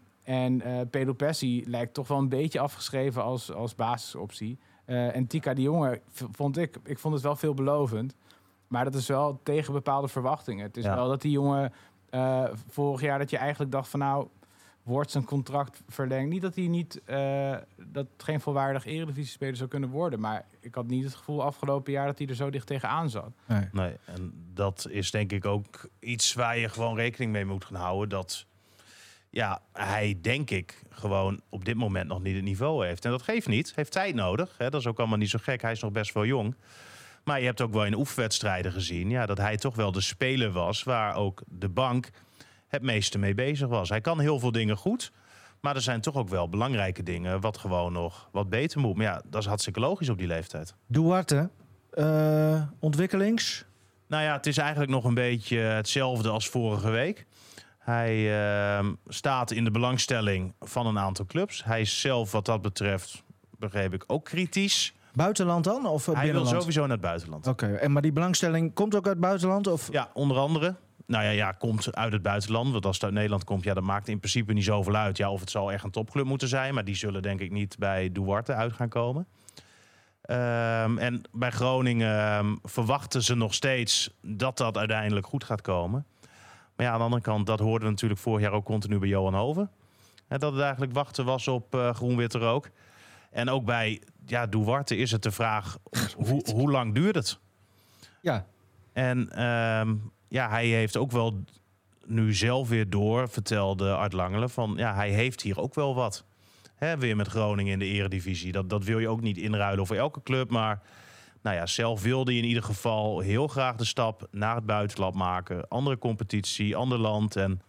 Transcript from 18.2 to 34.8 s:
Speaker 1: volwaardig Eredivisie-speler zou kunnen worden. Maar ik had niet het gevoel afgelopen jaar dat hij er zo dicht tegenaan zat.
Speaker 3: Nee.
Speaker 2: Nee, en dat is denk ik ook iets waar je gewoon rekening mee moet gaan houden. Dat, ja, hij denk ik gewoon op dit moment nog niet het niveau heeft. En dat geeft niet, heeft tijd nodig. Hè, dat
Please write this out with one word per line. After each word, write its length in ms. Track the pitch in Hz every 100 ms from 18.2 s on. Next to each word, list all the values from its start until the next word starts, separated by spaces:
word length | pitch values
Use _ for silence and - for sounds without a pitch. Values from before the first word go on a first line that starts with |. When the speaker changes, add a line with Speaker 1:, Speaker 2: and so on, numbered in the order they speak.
| - 151
Speaker 1:
volwaardig 440 | 151 139 135 135 -
Eredivisie-speler 680 | 156 160 139 139 - 135 123
zou 140 | 127
kunnen 200 | 143 131
worden. 300 | 139 170 117
Maar 260 | 107 107 - -
ik 160 | 120 123
had 120 | 120
niet 160 | 127
het 120 | 135 131
gevoel 280 | - 147
afgelopen 480 | 139 - 143 139 139
jaar 140 | 139 143
dat 120 | 143
hij 100 | 139
er 80 | 120
zo 140 | 139
dicht 180 | 139 -
tegenaan 420 | 139 101 147 160
zat. 220 | 110 85 - -
Speaker 3:
Nee. 220 | 107 95
Speaker 2:
Nee, 220 | 95 90 - -
en 280 | 90 90 - 85
dat 340 | 92 98 92 -
is 220 | 104 92
denk 200 | 107 101
ik 140 | 98 101
ook 440 | 101 104 - - _
iets 340 | 113 117 -
waar 240 | 120 117 117
je 120 | 113
gewoon 260 | 113 117 113
rekening 360 | 120 117 117
mee 140 | 107 98
moet 200 | 95 -
gaan 160 | 95
houden. 280 | 90 95 104
Dat, 360 | 98 90 - - _ _ _ - - - - _
ja, 320 | - 104 95 _
hij 440 | - 101 107 107 92
denk 280 | 98 135 135
ik 320 | 98 87 - -
gewoon 520 | - 104 98 95 101 -
op 160 | 101 98
dit 100 | 113
moment 320 | 110 95 78
nog 140 | 92
niet 140 | 95 95
het 80 |
niveau 420 | 98 95 139 156 90
heeft. 200 | 87 120
En 60 |
dat 100 | 127
geeft 260 | - 226 -
niet, 240 | 110 - -
heeft 160 | 147
tijd 240 | 190 196 127
nodig. 400 | 92 110 185 -
Hè, 120 | 123
dat 100 | 147